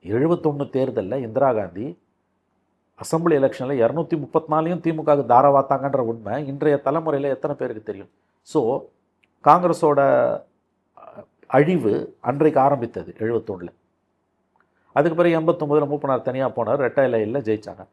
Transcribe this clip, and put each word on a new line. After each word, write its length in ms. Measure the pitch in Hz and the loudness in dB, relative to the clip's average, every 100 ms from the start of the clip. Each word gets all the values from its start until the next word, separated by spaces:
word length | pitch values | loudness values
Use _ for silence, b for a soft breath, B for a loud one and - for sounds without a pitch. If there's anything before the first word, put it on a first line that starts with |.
| - | -4
எழுபத்தொன்னு 560 | 110 151 170 160 143 | 0 0 0 0 -2
தேர்தல்ல 580 | 139 131 131 113 95 127 | -4 -2 -2 -2 -4 -6
இந்திரா 320 | 120 110 135 | -4 0 0
காந்தி 460 | 113 95 87 127 175 _ _ _ _ _ _ _ _ _ _ | 0 -4 -8 -10 -12 _ _ _ _ _ _ _ _ _ _
அசெம்பிளி 340 | - 165 170 | -4 0 2
எலெக்ஷன்ல 420 | 147 135 - 127 | 4 2 0 -4
இருநூத்தி 460 | 139 117 139 156 165 | 0 0 0 -4 -4
முப்பத்தி 360 | 139 165 160 | -2 -2 0
நாலையும் 240 | 156 160 175 | -2 0 -2
திமுகவுக்கு 480 | 165 156 151 147 123 | -4 -4 0 0 6
தாரா 260 | 120 143 | 6 6
வாத்தாங்கன்ற 420 | 139 135 135 135 135 | 4 2 -2 -2 -2
உண்மை 500 | 117 117 107 120 147 | -2 -6 -6 -8 -6
இன்றைய 340 | 139 151 143 | -2 0 0
தலைமுறையில 380 | 143 151 160 143 | 0 -2 -2 -2
எத்தனை 340 | 139 131 151 139 | -2 -4 -6 -6
பேருக்கு 260 | 127 110 | -8 -8
தெரியும்? 260 | 110 98 95 _ _ _ | -12 -12 -14 _ _ _
So, 420 | _ 160 117 139 - _ _ _ _ _ | _ -2 0 -2 -6 _ _ _ _ _
காங்கிரஸோட 960 | - 165 180 165 160 143 139 135 120 110 - _ _ _ _ - - - - _ _ | 4 4 4 0 2 4 4 4 2 -2 -8 _ _ _ _ -20 -20 -20 -20 _ _
அழிவு 680 | 131 151 180 113 104 - - | 2 4 2 0 -2 -4 -10
அன்றைக்கு 400 | 120 139 156 147 | -6 2 2 4
ஆரம்பித்தது 540 | 135 139 117 - 85 - | 2 0 -4 -10 -14 -6
எழுபத்தொன்னுல. 500 | 110 117 - 95 87 _ _ _ _ _ _ _ _ _ _ _ _ | -2 -2 -4 -12 -12 _ _ _ _ _ _ _ _ _ _ _ _
அதுக்கு 300 | - 156 165 | 0 0 2
பிறகு 180 | 175 165 | 2 2
எண்பத்தொன்பதுல 480 | 160 165 151 147 147 | 0 -2 0 0 0
மூப்பனார் 340 | 143 139 127 | -4 -2 -2
தனியா 260 | - 127 131 | -2 -4 -4
போனார், 300 | 117 110 135 | -2 -2 0
ரெட்டை 260 | 127 131 | 0 2
இலையில 340 | 135 113 107 127 | 2 2 0 -4
ஜெயிச்சாங்க. 480 | 113 107 104 90 104 | -2 -4 -4 -18 -20